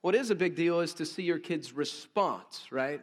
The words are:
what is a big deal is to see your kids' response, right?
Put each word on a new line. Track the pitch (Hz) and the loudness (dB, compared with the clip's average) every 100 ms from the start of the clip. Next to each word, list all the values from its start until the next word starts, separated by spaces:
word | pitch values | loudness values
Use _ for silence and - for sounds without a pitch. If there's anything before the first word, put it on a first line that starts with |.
what | 175 208 | 4 2
is | 254 | 2
a | 190 | 2
big | 180 147 | 2 2
deal | 170 170 | 2 2
is | 170 - | 0 -2
to | 156 | -6
see | - | -2
your | 175 165 | 0 0
kids' | - 165 131 | 0 -4 -4
response, | 131 147 - - - 185 104 - - - | -4 -4 -4 -4 2 2 0 -8 -16 -6
right? | 135 131 147 | -2 -2 -4